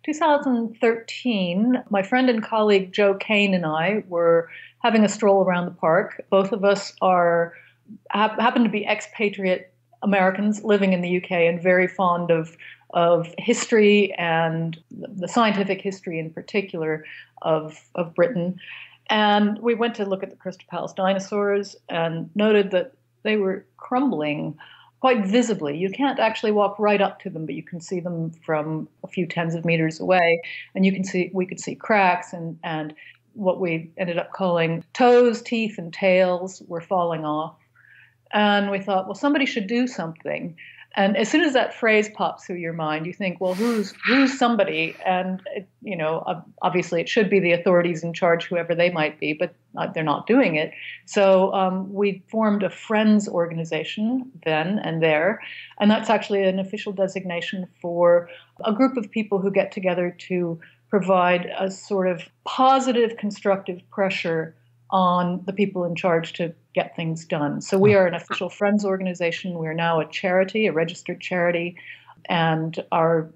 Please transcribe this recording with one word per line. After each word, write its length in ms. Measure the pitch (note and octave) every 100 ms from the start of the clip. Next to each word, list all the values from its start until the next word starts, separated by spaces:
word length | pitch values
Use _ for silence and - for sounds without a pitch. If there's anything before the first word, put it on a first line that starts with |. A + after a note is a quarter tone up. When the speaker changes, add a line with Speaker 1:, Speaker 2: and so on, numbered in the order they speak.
Speaker 1:
two 100 | -
thousand 600 | D4+ E4 C#4+ C#4+ A#3+ A3+ -
thirteen, 1000 | A#3 A#3 - - B3+ G#3 F3+ F3+ A#3+ B3+ -
my 120 | G3+
friend 280 | F#3+ B3+ C4
and 140 | A3+
colleague 480 | G#3+ A3 G#3+ G3 F#3
Joe 220 | G#3 G3+
Kane 400 | G3 - G#3 G3+
and 120 | F#3
I 380 | D#3+ D#3 F3 G#3+ F#3
were 420 | E3+ E3+ E3 E3 - - _
having 240 | A#3+ A3
a 40 | G#3
stroll 340 | - G#3 G3
around 220 | F#3 F3
the 60 | F3+
park. 540 | - E3 E3+ - - -
Both 220 | F#3+ F#3+
of 120 | A3
us 280 | G3 G3 - -
are 520 | F#3+ F3+ F3 E3+ E3+ - - _ _ G#3+ -
hap-, 300 | G3+ G#3+ G#3+
happen 240 | A3+ B3
to 60 | A3+
be 180 | G#3 -
expatriate 840 | G#3+ - - G#3 G3+ F#3 F3+ - _ _ _
Americans 640 | G#3 G3 F#3 F#3+ G#3 G#3
living 280 | A3 G#3 G3
in 100 | F3+
the 80 | F3
U 120 | F3+
K 240 | - F3+
and 160 | E3+ F3
very 260 | F3+ F3+ F3+
fond 440 | - F3+ F3 E3+
of, 260 | E3 D#3+ - - - _
of 400 | F3 E3+ F3 E3 -
history 760 | - A#3 - A3+ G#3 G#3 F#3+
and 680 | - E3+ E3 E3 E3 E3 D#3+ _
the 380 | - - G3+ F3
scientific 540 | A#3+ A3 F#3+ G3 F#3+
history 360 | G3+ F#3+ - D#3+
in 140 | D#3+
particular 760 | E3 - G#3 G3 E3+ D#3 D#3 - - - -
of, 360 | - D#3 D#3 - _
of 220 | - E3+
Britain. 440 | - E3+ G3+ F3 F3+ - - - _ -
And 460 | G#3+ G#3 G#3 G#3 G#3+
we 140 | A#3
went 220 | A3+ A#3+
to 100 | A#3
look 160 | G3 F#3+
at 80 | F#3+
the 60 |
Crystal 320 | - F#3 F3 -
Palace 240 | F3 D#3+
dinosaurs 840 | - F#3+ F#3+ F#3+ G#3 G3+ G3+ G3 - -
and 400 | E3+ E3 E3 E3
noted 340 | G#3 G#3+ G#3 F#3+
that 220 | F#3 F3 _ _ _
they 140 | G#3+ G#3+
were 280 | F#3+ F#3+ _ _
crumbling 800 | - B3+ C#4 D#3+ D3+ D3+ D#3+ D#3 - - _ _
quite 240 | C4 B3
visibly. 500 | F#3+ A#3+ A3+ F3 D3+
You 140 | D3+ F#3+
can't 300 | F#3+ C#4 C4+
actually 320 | A3 A3 A3
walk 260 | G#3 G3 G3+
right 240 | G#3 G3+
up 180 | G3 -
to 80 | G3
them, 160 | D#3+ D#3
but 80 |
you 80 | D3
can 180 | D#3 E3+
see 180 | - F#3
them 320 | E3+ E3+ E3 -
from 420 | - D#3 D3+ D#3 D3+ _
a 40 | -
few 180 | -
tens 300 | E3+ F3 E3
of 100 | E3
meters 340 | E3+ E3 D#3+ D#3+
away. 420 | F3+ F#3 E3+ E3 - - -
And 100 | F#3+
you 60 | F#3+
can 100 | F#3+
see, 280 | F#3+ F#3 F3
we 140 | F#3+ F#3
could 120 | F#3
see 140 | -
cracks 600 | - - G#3+ F#3+ F3 -
and, 260 | F3+ E3 D#3+
and 300 | E3+ D#3 D3+ - - _ _
what 260 | - F#3 -
we 300 | F3+ E3 E3 -
ended 220 | F3+ E3+
up 120 | -
calling 520 | - F#3+ F3 E3 E3 -
toes, 480 | - B3 B3 B3 A3
teeth, 380 | - A3+ A3 G3+
and 120 | E3+
tails 720 | - G3 F#3 F#3 F3+ F#3 - -
were 140 | E3+
falling 440 | E3 F#3 E3+ D#3+
off. 300 | D3+ D3+ E3 - _ _ _ - _ _ _
And 380 | G#3 G#3 G3+ G3+
we 100 | G3
thought, 280 | G3 F#3+ F#3+
"Well, 80 |
somebody 320 | G3 C#4+ D4 C4
should 180 | A#3
do 220 | G3 A#3+ B3
something." 680 | - E3 D#3+ D3+ D3+ E3+ E3 - - -
And 200 | - G3 G3
as 120 | G#3+
soon 120 | D#4+
as 120 | E4
that 200 | B3+ -
phrase 360 | - A3+ G#3+ G#3+
pops 360 | - F3 -
through 120 | - F3
your 160 | E3
mind, 340 | E3 D#3 D#3 D#3+
you 60 |
think, 280 | - G3 F3
"Well, 140 | F#3
who's, 380 | F#3 A#3 A3+ G3 -
who's 320 | F#3+ C4 C4+ -
somebody?" 580 | A#3+ A3+ F#3 D#3 E3 -
And, 380 | - F#3 F#3 F#3 -
it, 120 | G#3 F#3+ _
you 140 | -
know, 280 | F3+ D#3 E3 -
ob-, 160 | E3+ - _
obviously 400 | F3+ F3 E3+ E3+
it 80 | E3
should 180 | A#3+ G3+
be 120 | G3
the 140 | F3
authorities 500 | E3+ F#3+ F3 F3 D#3+
in 100 | E3+
charge, 320 | E3 F3+ E3+
whoever 300 | - F3 E3
they 160 | E3+ F3
might 280 | E3+ D3+ D3+
be, 140 | D3+
but, 220 | D3+ F3 _ _ -
uh, 100 | -
they're 160 | E3+
not 240 | D#3 C#3+ -
doing 300 | B3+ G#3+ D#3
it. 160 | D#3+ - - -
So, 460 | - G#3+ G3 F#3+ F#3+
um, 380 | G3 F#3 F#3 F#3+
we 300 | G3 G3+ F#3+ _
formed 340 | A3 G#3+ G3+
a 80 | F#3
Friends 580 | - - G#3+ A3 G#3+ G3+
organization 1040 | F#3 E3+ E3 E3 D#3 D#3+ - A3 C4 B3+ E3
then 340 | D#3+ D#3 E3 G#3
and 220 | - E3
there. 400 | D#3+ D3+ F3 A3 - - - -
And 100 | G#3
that's 200 | A3 A3
actually 340 | G#3 - G3+
an 160 | F#3+ F#3+
official 320 | F#3+ G#3+ G#3+
designation 760 | F#3+ F#3+ F#3+ F#3+ E3+ - F#3+ F3+ _
for 480 | F3 E3+ F3 F3 E3+ - _ _
a 100 | -
group 220 | G#3+ C4
of 140 | C4 G#3+
people 300 | A3+ G#3+ G3
who 100 | G3
get 220 | G3 G3
together 440 | G#3+ F#3 F3 F3 F3 -
to 320 | F#3 E3+ E3 - _ _
provide 600 | G3+ F3+ F#3+ F3+ F3+ F3+ -
a 140 | F#3+
sort 360 | F#3+ - G3 F#3
of 220 | E3+ - _
positive, 720 | - - C4 C4+ B3+ A#3+ A3+ A3+
constructive 600 | G#3 G3+ G3+ F#3+ G3 F3+ _
pressure 640 | - G3 - F3 E3 D#3+ _ _ _ _
on 520 | F#3+ F3+ F3+ F3 F3+
the 80 | -
people 300 | G3 G3 F#3+
in 120 | F3
charge 380 | E3 F#3+ E3 E3
to 180 | - E3 - _
get 220 | - D#3
things 280 | - E3 D#3+
done. 380 | - D#3+ D3 D3
So 160 | - G3
we 140 | G#3
Speaker 2:
Hmm. 60 | G3+
Speaker 1:
are 100 | F3+
an 80 |
official 340 | E3+ - - F3+
Friends 340 | - G3+ G#3
organization. 760 | G3 F#3+ F#3 F3 E3+ E3+ F#3 E3+
We 80 | D#3+
are 60 |
now 260 | E3 E3+ E3
a 80 | D#3
charity, 580 | - F#3+ F#3 F#3+ A3
a 60 | G#3+
registered 500 | D#3 E3 F3 - F3
charity, 540 | - F3+ F3 E3+ F3 F3 - - - - -
and 560 | F3+ E3 D#3+ D#3+ E3 -
our 380 | F3 E3 E3 D#3+